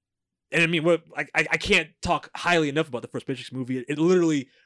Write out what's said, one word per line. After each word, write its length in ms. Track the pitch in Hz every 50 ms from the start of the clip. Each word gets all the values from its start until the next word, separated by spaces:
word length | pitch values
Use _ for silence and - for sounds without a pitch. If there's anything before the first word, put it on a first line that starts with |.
| _ _ _ _ _ _ _ _ _ _
and 120 | - 160 170
I 40 |
mean, 180 | 160 175 160 151
what, 180 | 175 170 165 - _ -
I, 60 | 143 151 - -
I, 120 | 156 160 - 156
I 40 | 160
can't 320 | - - 202 180 160 - _ _ -
talk 280 | 175 165 147 - - _
highly 340 | - - 175 175 165 156 143
enough 200 | 139 156 156 151
about 140 | 123 117 117
the 60 | -
first 200 | - 123 - -
Matrix 240 | 135 123 - - 156
movie. 260 | 131 127 120 127 131
It, 60 | 123 -
it 80 | 147 143
literally 500 | 160 175 185 185 170 160 156 143 131 - _ _ _